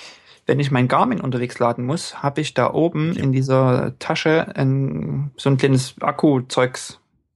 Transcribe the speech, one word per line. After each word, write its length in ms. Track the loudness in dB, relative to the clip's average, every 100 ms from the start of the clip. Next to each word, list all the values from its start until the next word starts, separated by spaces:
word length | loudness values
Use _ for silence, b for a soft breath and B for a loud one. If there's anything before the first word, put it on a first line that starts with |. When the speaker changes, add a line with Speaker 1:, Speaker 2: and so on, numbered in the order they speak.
| B B B B -2
Speaker 1:
wenn 140 | 0
ich 100 | 2
mein 180 | 2 2
Garmin 320 | 2 2 0
unterwegs 380 | -2 -4 -4 -2
laden 260 | -2 0
muss, 380 | -4 -4 -6 -6
hab 160 | -4 -4
ich 160 | -4
da 180 | 0 0
oben 400 | 2 0 0 -2
Speaker 2:
Ja. 80 | -2
Speaker 1:
in 100 | 0
dieser 680 | 0 2 2 4 2 0 -6
Tasche 560 | -4 -2 2 2 0 -2
ein, 760 | 0 0 -2 -4 -4 -4 -6 -4
so 140 | 0
ein 80 | 2
kleines 360 | 4 2 0 -4
Akkuzeugs 1000 | -4 2 2 2 0 0 0 -2 -14 -18 _ _ _